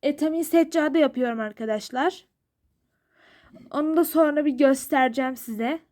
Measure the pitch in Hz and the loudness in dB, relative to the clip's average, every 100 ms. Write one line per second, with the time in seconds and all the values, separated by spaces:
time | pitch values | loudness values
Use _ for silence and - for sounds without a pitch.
0 | 285 294 311 320 320 339 320 330 302 302 | -2 -2 -2 -2 0 2 2 2 0 2
1 | 285 262 247 233 214 214 220 214 - 254 | 2 2 -4 -4 -8 -8 -6 -6 -6 -2
2 | 311 370 _ _ _ _ _ _ _ _ | -2 -4 _ _ _ _ _ _ _ _
3 | _ _ _ _ _ - - - 311 320 | _ _ _ _ _ -20 -10 -4 0 2
4 | 320 311 311 294 302 254 277 269 - 285 | 2 4 2 4 0 4 4 4 0 0
5 | 254 233 262 254 - 214 233 330 _ | 0 0 -4 -6 -10 -6 -4 -6 _